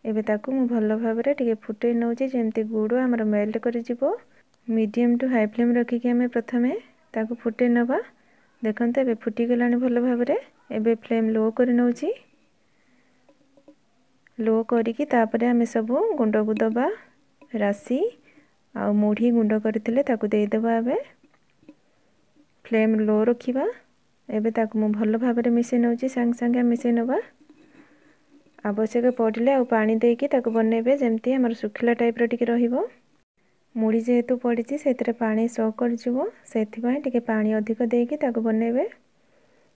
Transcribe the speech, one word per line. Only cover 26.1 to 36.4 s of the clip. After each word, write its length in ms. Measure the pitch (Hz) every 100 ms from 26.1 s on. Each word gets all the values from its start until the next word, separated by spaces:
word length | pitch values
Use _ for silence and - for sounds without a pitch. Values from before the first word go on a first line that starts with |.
| 254 240 240
ସାଙ୍ଗେ 240 | 240 240
ମିଶାଇ 300 | 240 233 240
ନେବା। 240 | 233 233 302 - _ - - - - - _ _ _ _ - _ -
ଆବଶ୍ୟକ 420 | 208 208 220 240 247
ପଡ଼ିଲେ 400 | 247 226 220 240
ଆଉ 120 | 277
ପାଣି 280 | 247 226 214 220
ଦେଇକି 300 | 240 233 285
ତାକୁ 200 | 262 240
ବନେଇବେ, 420 | 226 220 226 233 277
ଯେମିତି 320 | 247 226 247
ଆମର 180 | 262 247
ଶୁଖିଲା 380 | 226 214 - 233
ଟାଇପ୍ର 280 | 233 233 233 233
ଟିକେ 200 | 240 233
ରହିବ। 280 | 233 240 254 453 - _ _ _ _ _ _ _
ମୁଢ଼ି 260 | 233 220 226
ଯେହେତୁ 320 | 226 240 240 247
ପଡ଼ିଛି, 380 | 247 233 226 285
ସେଥିରେ 340 | 285 254 240
ପାଣି 300 | 233 226 214 233
ସକ୍ 260 | 233 220 220
କରିଯିବ, 400 | 240 233 247 247 381 -